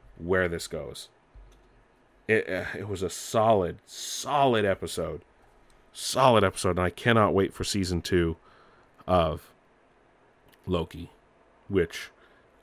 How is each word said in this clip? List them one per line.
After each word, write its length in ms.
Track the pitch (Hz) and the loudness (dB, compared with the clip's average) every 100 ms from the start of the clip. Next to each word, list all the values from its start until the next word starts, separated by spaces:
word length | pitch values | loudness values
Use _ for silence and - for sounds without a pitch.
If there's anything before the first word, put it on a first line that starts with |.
| - - | -20 -12
where 300 | 85 92 90 | 0 0 2
this 180 | 85 - | -2 -8
goes. 420 | 78 69 - - _ _ - - _ _ _ _ _ _ _ - | -10 -10 -14 -18 _ _ -20 -20 _ _ _ _ _ _ _ -2
It, 200 | 107 - | 0 0
uh, 300 | 92 90 87 | -6 -8 -10
it 100 | 101 | -8
was 140 | 92 | -6
a 80 | 90 | -6
solid, 680 | - - 113 110 104 85 - - | -8 -4 0 4 4 2 -6 -16
solid 800 | - - - 131 143 135 113 | -14 -10 -10 -2 2 4 4
episode. 580 | 101 95 85 - 80 78 - _ _ _ _ _ _ | 2 -2 -4 -6 -6 -8 -14 _ _ _ _ _ _
Solid 520 | - - 131 131 113 | -10 -4 4 6 6
episode, 340 | 95 - 95 87 | 4 2 -2 0
and 20 | |
I 100 | 90 | -2
cannot 440 | - 123 113 101 | 0 2 4 4
wait 180 | 90 95 | 4 0
for 120 | - | -2
season 360 | 95 101 87 87 | -4 -2 0 -2
two 360 | - 90 82 80 _ - - _ _ _ - | 0 0 0 -2 _ -20 -20 _ _ _ 0
of 440 | 90 80 80 - _ _ _ _ _ _ _ _ _ _ _ - | 2 2 -4 -12 _ _ _ _ _ _ _ _ _ _ _ -4
Loki, 440 | 90 - 82 85 _ _ _ _ _ - | -4 -4 -10 -16 _ _ _ _ _ -2
which 420 | 98 82 - - _ _ _ _ _ | 0 0 -4 -16 _ _ _ _ _